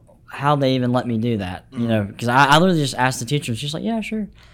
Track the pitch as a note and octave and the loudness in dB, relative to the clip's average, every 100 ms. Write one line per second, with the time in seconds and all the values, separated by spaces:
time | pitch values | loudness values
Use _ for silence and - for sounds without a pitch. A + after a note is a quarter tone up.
0 | _ - - - C#3 D3 C3+ C3 B2 B2 | _ -20 -18 -4 0 2 2 0 0 0
1 | A#2+ A2+ A#2+ A2+ F#2 F2+ - - A#2 A2 | 0 -2 -2 -2 -4 -8 -10 -4 0 0
2 | G2 - A#2 B2+ C3+ D3+ F#3 E3+ C#3 A#2+ | -2 -4 2 4 6 6 4 2 0 0
3 | B2+ B2+ A#2 D3 C#3+ A2+ C#3+ D#3 G3+ A3+ | -2 -2 -4 -4 -4 -6 -6 -6 -4 -6
4 | G#3 A3 G3 - - | -6 -8 -8 -12 -20